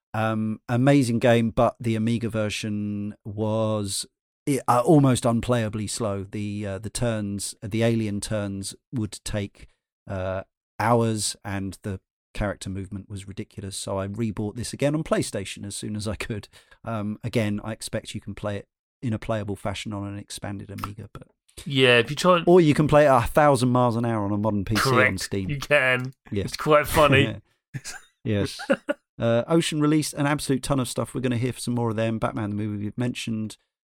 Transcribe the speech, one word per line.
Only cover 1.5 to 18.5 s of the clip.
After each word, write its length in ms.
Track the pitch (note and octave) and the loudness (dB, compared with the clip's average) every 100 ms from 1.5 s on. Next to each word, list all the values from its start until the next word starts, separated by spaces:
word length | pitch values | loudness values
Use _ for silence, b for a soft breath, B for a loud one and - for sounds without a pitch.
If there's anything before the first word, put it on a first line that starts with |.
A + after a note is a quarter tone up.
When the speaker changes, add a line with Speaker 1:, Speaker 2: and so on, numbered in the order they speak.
Speaker 1:
but 260 | A#2 A2+ - | 2 0 0
the 160 | A#2 A2 | -4 -2
Amiga 340 | A2+ A#2 A#2 | 0 -2 -2
version 840 | A2 G#2+ - A2 G#2 G#2 G#2 G#2 - | -2 -4 -4 -6 -4 -4 -6 -8 -10
was, 840 | G#2+ G#2 G#2+ A2 A2 G#2+ G2+ - - _ _ _ - | -12 -4 -2 0 0 -2 -4 -6 -8 _ _ _ -2
it, 160 | C3 - | -2 2
uh, 140 | A#2+ | 2
almost 400 | C#3+ D3+ C#3 A#2+ | 6 6 6 4
unplayably 640 | B2 A#2 A#2 A#2+ G#2+ A2 G2+ | 2 0 0 0 0 -4 -6
slow. 360 | - A2 G2 | -4 -4 -4
The, 420 | G2 G#2+ G#2 G2+ G2+ | -6 -6 -6 -6 -6
uh, 120 | F#2+ | -8
the 100 | G#2 | -8
turns, 680 | - A#2+ A2 G2+ G2+ - - | -2 -2 0 -2 -6 -8 -10
the 200 | G#2+ A2 | -6 0
alien 400 | A2+ A2+ G#2+ G2+ | 2 2 -2 -4
turns 520 | - G#2+ G2+ G2 F#2+ - - | -4 -4 -4 -6 -10 -14 -10
would 300 | B2+ G#2 - | -6 -6 -8
take, 460 | - G#2+ G2+ _ - _ _ _ - | -6 -4 -6 _ -20 _ _ _ -10
uh, 360 | G2 F#2 F#2+ - _ _ - | -6 -4 -6 -8 _ _ -2
hours, 560 | A2 A#2+ A2+ A2 - - | 2 4 2 0 -4 -8
and 340 | G#2+ G2 F#2+ - | -8 -6 -6 -8
the 180 | G#2+ F#2+ _ _ _ | -10 -10 _ _ _
character 380 | - G#2 - G2+ | -6 -4 -4 -8
movement 400 | F#2+ F#2+ G2+ G2 | -8 -8 -12 -12
was 180 | G2+ G2 | -14 -12
ridiculous. 480 | F#2+ G#2 - G2 - | -14 -12 -12 -10 -10
So 220 | - G2 | -6 -4
I 100 | G2 | -4
rebought 480 | G2+ A2+ G#2+ G#2 A#2 | -4 -4 -2 -6 -6
this 160 | G2+ | -8
again 220 | - C#3+ | -2 -2
on 100 | D#3 | -2
PlayStation 600 | - G#3 - A2 F#2+ - G2+ | -2 -2 -2 -6 -8 -10 -12
as 100 | - | -10
soon 180 | A2+ | -8
as 140 | G#2+ G2+ | -6 -6
I 80 | F#2+ | -6
could. 320 | - G#2 - b b b A2+ | -6 -10 -10 b b b -8
Um, 320 | A2 G#2 G#2+ | -6 -6 -6
again, 380 | A#2+ A#2+ G#2 G#2 | -4 -2 0 -2
I 100 | - | -6
expect 420 | A2+ - A2 - | -10 -8 -8 -8
you 60 | A2 | -12
can 120 | G#2+ | -12
play 220 | F#2+ G#2 | -8 -8